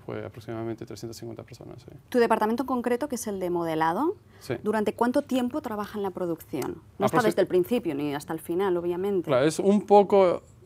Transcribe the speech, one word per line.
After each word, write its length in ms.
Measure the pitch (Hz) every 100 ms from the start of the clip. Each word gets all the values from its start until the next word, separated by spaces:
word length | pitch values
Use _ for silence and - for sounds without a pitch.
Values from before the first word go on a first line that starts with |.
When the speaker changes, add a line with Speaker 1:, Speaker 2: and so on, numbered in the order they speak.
| -
Speaker 1:
fue 200 | 113 110
aproximadamente 580 | 113 113 113 113 110
trescientas 340 | 117 107 117 110
cincuenta 260 | 117 110
personas, 400 | 117 123 - -
sí. 80 | - - -
Speaker 2:
Tu 80 | 247
departamento 460 | 233 220 214 233
en 40 | 262
concreto, 400 | 254 233 240 294
que 80 | 233
es 120 | 220
el 120 | 196
de 120 | 180
modelado, 640 | 175 165 160 160 185 320 427 - -
Speaker 1:
Sí. 160 | - 123
Speaker 2:
¿durante 300 | 214 214 208
cuánto 280 | - 233 285
tiempo 400 | 285 254 247 294
trabaja 380 | 302 208 208 214
en 40 |
la 60 | 196
producción? 720 | 180 175 160 - 147 - - - -
No 80 | -
está 140 | -
Speaker 1:
Aproxi- 60 | -
Speaker 2:
desde 160 | -
el 60 | 180
principio 460 | 180 180 240 175
ni 220 | 139 147 143
hasta 180 | -
el 60 | 160
final, 360 | - 170 202 175
obviamente. 500 | 175 175 202 190 160
Speaker 1:
Claro, 200 | 127 151
es 140 | 156
un 260 | 196 202 202
poco, 560 | 202 202 202 185 - - -